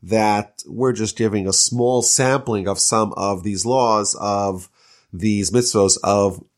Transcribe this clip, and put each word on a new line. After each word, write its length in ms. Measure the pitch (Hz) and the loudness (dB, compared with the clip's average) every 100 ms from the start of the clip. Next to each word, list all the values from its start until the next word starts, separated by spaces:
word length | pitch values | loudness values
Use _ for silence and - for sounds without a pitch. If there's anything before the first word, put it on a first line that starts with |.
that 600 | 87 110 107 104 107 _ - | 0 0 2 0 -2 _ -16
we're 280 | 110 127 | -4 -2
just 240 | 110 107 - | 0 -4 -2
giving 280 | 113 104 95 | -2 0 -2
a 80 | |
small 480 | - - 120 120 127 | 0 0 0 2 2
sampling 680 | 113 - 131 135 127 107 95 | 0 0 2 0 0 -2 -2
of 100 | 95 | -2
some 320 | - 113 107 - | 0 2 0 -2
of 260 | 98 98 | -4 -2
these 220 | 92 98 107 | -4 -4 0
laws 500 | 131 120 107 101 - | 2 2 2 0 -4
of 520 | 101 101 101 95 90 _ _ _ _ | -2 0 -2 -4 -10 _ _ _ _
these 400 | 92 107 104 95 | -4 0 0 0
mitzvos 460 | 117 120 107 98 - | 0 2 2 2 2
of 380 | - 101 101 92 - | 2 2 2 0 -16